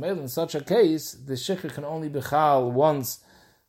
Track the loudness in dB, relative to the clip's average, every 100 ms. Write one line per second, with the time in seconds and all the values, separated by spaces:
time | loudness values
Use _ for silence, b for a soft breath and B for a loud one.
0 | -6 -6 -6 -4 -4 -4 0 4 4 2
1 | -4 -14 -8 -6 -4 -4 -6 -8 -8 -6
2 | -6 -6 -2 2 6 4 4 4 4 2
3 | -4 -10 b b b b